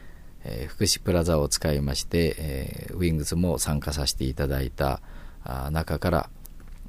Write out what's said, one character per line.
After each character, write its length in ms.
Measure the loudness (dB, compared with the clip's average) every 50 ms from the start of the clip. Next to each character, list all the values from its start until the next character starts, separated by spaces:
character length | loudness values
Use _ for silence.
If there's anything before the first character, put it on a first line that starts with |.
| -14 -14 -14 -14 -14 -16 -14 -12 -8
え 220 | -8 -6 -6 -6
ー、 20 |
福 180 | -6 -2 2 2
祉 160 | 2 2 2
プ 100 | 2 4
ラ 120 | 4 6 6
ザ 160 | 6 4 4
を 80 | 4
使 240 | 2 0 0 2 2 2
い 80 | 2
ま 140 | 2 0 0
し 100 | -2 -2
て、 300 | 0 2 4 4 2 2
え 500 | -2 -4 -4 -4 -4 -6 -6 -8 -8 -8 -6
ー、 40 | -2
ウ 40 | 2
ィ 140 | 2 4 4
ン 40 |
グ 80 | 2 2
ス 100 | 0 2
も 240 | 2 4 4 2 2
参 200 | 2 2 2 2
加 140 | 0 0 0
さ 140 | 0 0
せ 100 | 0 0
て 60 | 0 0
い 80 | 0 0
た 140 | 0 0
だ 140 | 0 0 0
い 100 | -2 -2
た、 300 | 0 0 2 2 0 0 -4 -10 -14 -14 -14 -14 -14 -12 -10
あ、 260 | -8 -6 -4 -4 -2
中 280 | 0 0 0 0 0 0
か 100 | 2 2
ら 200 | 2 2 2 -2 -8 -16 -16 -16 -16 -14 -14 -14 -12 -12 -12